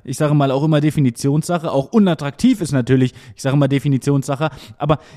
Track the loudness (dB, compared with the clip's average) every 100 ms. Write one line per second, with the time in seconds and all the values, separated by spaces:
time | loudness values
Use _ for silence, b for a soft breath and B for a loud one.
0 | -10 -4 0 2 2 0 2 2 2 2
1 | 0 0 -2 -2 -2 -4 -2 -2 0 2
2 | 2 0 -6 0 0 0 -2 -2 2 2
3 | 2 -4 B B -2 0 2 0 0 -2
4 | 0 -2 -2 -4 -6 -6 B B -2 -2
5 | B